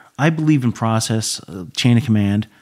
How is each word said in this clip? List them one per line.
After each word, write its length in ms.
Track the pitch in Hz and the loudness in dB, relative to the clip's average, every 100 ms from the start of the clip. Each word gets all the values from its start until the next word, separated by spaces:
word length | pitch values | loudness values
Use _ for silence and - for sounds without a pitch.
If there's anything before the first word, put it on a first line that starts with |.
| - - | -20 -2
I 100 | 147 | -2
believe 340 | 160 156 151 123 | 0 2 2 0
in 80 | |
process, 640 | - 113 110 - 110 - - - | -2 0 0 0 -4 -4 -8 -12
uh, 160 | 92 87 - | -14 -10 -2
chain 200 | 123 117 | 2 2
of 60 | |
command. 440 | 110 107 101 104 107 _ | 2 0 2 -2 -4 _